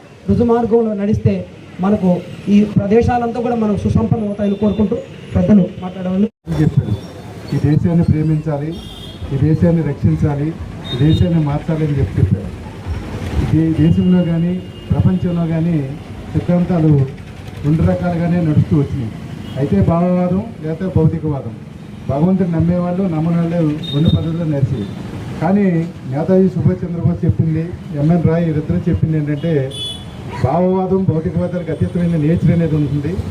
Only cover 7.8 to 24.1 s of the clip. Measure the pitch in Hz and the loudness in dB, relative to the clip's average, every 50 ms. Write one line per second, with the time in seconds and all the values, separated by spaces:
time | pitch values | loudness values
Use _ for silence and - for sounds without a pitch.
7.8 | - 175 165 170 165 - 143 156 156 156 156 151 - 160 147 139 147 160 175 214 | 2 2 2 2 4 4 2 2 2 0 0 0 0 -2 -4 -4 -4 -6 -8 -10
8.8 | - - - - - - - - - - 139 131 147 151 160 - 180 170 165 165 | -12 -14 -16 -16 -16 -16 -14 -12 -8 -6 -2 0 2 2 4 4 4 4 4 2
9.8 | 151 143 139 - - 160 156 156 - 151 143 139 147 160 170 - - - - - | 0 -2 -2 0 0 0 2 2 0 0 0 -2 -2 -4 -6 -6 -10 -12 -12 -12
10.8 | - - 127 120 139 160 - - 185 175 165 160 156 143 143 147 - - 160 156 | -10 -6 -2 2 4 4 4 4 4 4 4 2 2 2 0 -2 -2 -2 -2 0
11.8 | 156 147 143 135 135 - - - - - - - - - - - - - - - | 0 0 0 0 0 0 2 2 2 2 2 0 -2 -6 -10 -12 -12 -14 -14 -10
12.8 | - - - - - - - - - - - - - - 151 156 160 160 156 147 | -8 -8 -8 -8 -8 -8 -8 -8 -6 -4 -2 -2 0 2 2 2 2 2 2 4
13.8 | 151 170 175 190 185 180 180 180 170 165 165 165 170 175 180 180 180 - - - | 4 4 4 4 4 4 4 4 4 2 0 0 0 0 -2 -4 -6 -10 -14 -12
14.8 | - - - - - 190 185 175 - 180 170 170 165 160 165 160 160 175 170 147 | -6 0 2 2 4 4 2 2 0 0 0 0 0 0 0 0 0 2 0 0
15.8 | 135 135 147 160 - - - - - - - 151 - - 175 180 180 185 185 165 | -2 -4 -6 -10 -12 -14 -14 -14 -10 -6 -4 -2 0 2 2 2 2 2 2 4
16.8 | 156 156 147 139 131 - - - - - - - - - - - - 147 160 - | 4 6 6 4 4 0 -2 -8 -14 -16 -16 -16 -16 -14 -10 -4 0 0 2 4
17.8 | 165 180 180 175 175 180 170 165 170 165 175 175 170 151 151 - - - 175 147 | 4 2 2 2 0 -2 0 0 0 2 2 2 2 4 4 2 4 4 4 2
18.8 | 139 - - 135 117 104 - - - - - - - - - 127 143 - 202 196 | 2 0 -2 -4 -6 -6 -8 -10 -12 -12 -12 -12 -12 -8 -4 -4 0 2 2 2
19.8 | 180 - 165 170 180 180 180 180 180 175 180 196 226 - - - 151 156 160 160 | 4 4 2 2 2 2 2 2 2 0 0 -2 -2 -6 -8 -8 -6 -6 -4 -4
20.8 | 190 185 - 170 151 156 165 156 151 156 143 131 117 113 107 - - - - - | -4 0 2 4 4 4 2 0 -2 -4 -4 -4 -6 -8 -12 -12 -14 -16 -16 -16
21.8 | - - - - - - 135 143 165 185 190 180 190 170 165 160 160 170 175 180 | -16 -16 -16 -10 -6 -4 0 2 2 2 2 2 0 0 0 2 2 2 2 0
22.8 | 175 175 180 180 196 185 160 156 160 170 170 170 170 165 170 170 160 151 151 151 | 0 -2 -2 -2 -2 -2 0 0 0 0 0 0 0 0 0 0 0 0 0 -4
23.8 | - - 135 147 165 - | -6 -4 -2 0 2 2